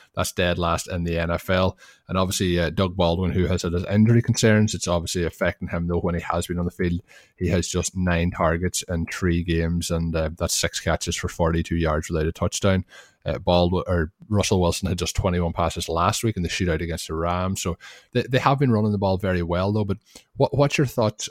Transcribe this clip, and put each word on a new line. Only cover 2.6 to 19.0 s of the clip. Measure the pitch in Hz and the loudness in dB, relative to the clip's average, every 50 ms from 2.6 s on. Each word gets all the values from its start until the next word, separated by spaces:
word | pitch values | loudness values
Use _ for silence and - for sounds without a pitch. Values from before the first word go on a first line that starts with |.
| 85 78 | 0 0
Doug | 82 - 98 90 87 | 0 0 -2 0 2
Baldwin, | 92 87 82 85 90 92 87 | 2 2 2 2 2 0 0
who | - 92 90 | 0 0 0
has | - 92 90 - | 0 0 -2 -2
had | 87 85 | -2 -2
his | 87 95 | -2 -2
injury | - 101 104 110 117 117 117 | 0 4 4 6 6 6 4
concerns, | - - 113 - - 113 107 107 107 107 - | 4 2 0 2 4 4 6 6 4 2 0
it's | 85 - | -4 -2
obviously | 90 87 85 82 - - 90 85 | -2 -2 -2 -2 -2 -2 -2 -2
affecting | 80 - - 95 87 - - 92 | -2 -2 -2 -2 -2 -2 -4 -8
him, | - 92 85 85 | -6 -4 -4 -2
though, | 87 87 85 | 0 -2 0
when | 90 87 85 | 0 -2 -4
he | 85 | -4
has | - - 85 87 87 | -4 -4 -4 -4 -2
been | - 87 87 | -4 -4 -2
on | 87 | -4
the | 87 | -4
field. | - - 92 87 87 87 - _ - - - _ _ | -2 -2 0 0 0 -2 -6 _ -20 -20 -20 _ _
He | - 92 85 | -4 -2 0
has | 90 90 87 | 0 0 0
just | - - 90 85 - - | 0 -2 -4 -4 -4 -4
nine | 95 90 90 87 85 85 87 | -2 0 0 0 2 0 0
targets | - - 87 80 85 85 90 90 - - - | 0 0 0 2 2 0 -2 -2 -4 -4 -6
in | - 87 82 82 | -4 -4 -4 -4
three | - - - 95 87 85 85 85 | -6 -6 -2 0 0 2 0 0
games, | 87 82 82 82 82 85 85 82 - | 0 0 0 0 0 0 -2 -2 -2
and, | 85 82 82 82 80 | -2 -2 -2 -2 -2
uh, | 82 80 80 82 | -2 -2 -2 -4
that's | - 87 80 - | -4 -4 -2 -2
six | - - 82 - - | -2 -2 -2 -4 -4
catches | - 90 80 - - - 87 | -2 -2 -2 0 -2 -4 -6
for | - - | -4 -6
forty-two | 90 - - 85 82 82 85 82 - 87 | -6 -2 0 0 2 2 0 0 0 0
yards | 82 82 78 76 78 - - | 0 0 0 0 -2 -2 -2
without | 87 80 78 | -2 -2 -2
a | 82 | -2
touchdown. | - - 92 87 - - - 101 95 92 - _ - - - - _ _ - | -2 -2 -4 -2 -2 0 0 2 2 2 0 _ -12 -20 -20 -20 _ _ -6
Uh, | - 76 | -6 -6
Baldwin, | - 92 90 87 87 87 87 92 87 - | -4 0 4 4 4 4 4 2 0 0
or | - 90 85 80 80 _ _ - - | 0 0 0 0 -2 _ _ -6 -2
Russell | 107 101 92 - 104 92 | 0 0 2 2 2 2
Wilson | 87 85 85 - - | 2 2 0 0 -2
had | 92 98 | -4 -2
just | 85 85 - - | -2 -2 -4 -4
twenty-one | - - 95 87 90 87 82 | -2 0 0 0 0 0 -2
passes | 82 - 85 82 - 87 - - | 0 0 -2 -2 -2 -4 -6 -4
last | 80 82 87 98 - - - | 0 2 2 2 0 0 -2
week | 113 - | -2 -2
in | 92 85 | -2 -4
the | |
shootout | 80 - - 95 85 80 78 | -4 -2 -2 0 0 0 -2
against | 87 82 82 80 - - | -2 -4 -6 -6 -6 -6
the | 80 | -4
Rams. | 80 82 85 90 90 92 95 95 - | -2 -2 -2 0 0 -2 -2 -2 -2
So | - 92 82 - - - - - _ _ - | -4 -4 -6 -6 -10 -20 -20 -20 _ _ -2
they, | 123 | -2
they | 113 - 127 123 | -2 0 0 2
have | - 143 139 135 | 4 4 4 4
been | 147 127 | 4 2
running | 113 104 107 107 104 | 4 4 2 2 0
the | |
ball | 98 | 2